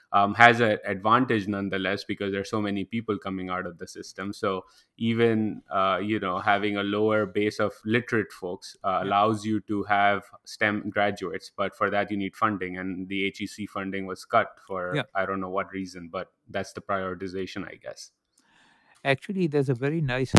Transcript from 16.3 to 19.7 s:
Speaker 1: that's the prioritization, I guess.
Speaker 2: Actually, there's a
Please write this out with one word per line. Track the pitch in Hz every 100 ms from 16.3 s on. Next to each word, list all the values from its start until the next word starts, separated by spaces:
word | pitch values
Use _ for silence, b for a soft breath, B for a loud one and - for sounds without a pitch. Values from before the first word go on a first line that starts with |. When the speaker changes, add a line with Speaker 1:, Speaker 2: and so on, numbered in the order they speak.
| _ -
Speaker 1:
that's | 98 95
the | 101
prioritization, | - 98 95 90 95 95 92 101 85
I | -
guess. | 60 - - _ _ _ b b b b b b
Speaker 2:
Actually, | 139 135 - 190 165
there's | 143
a | 135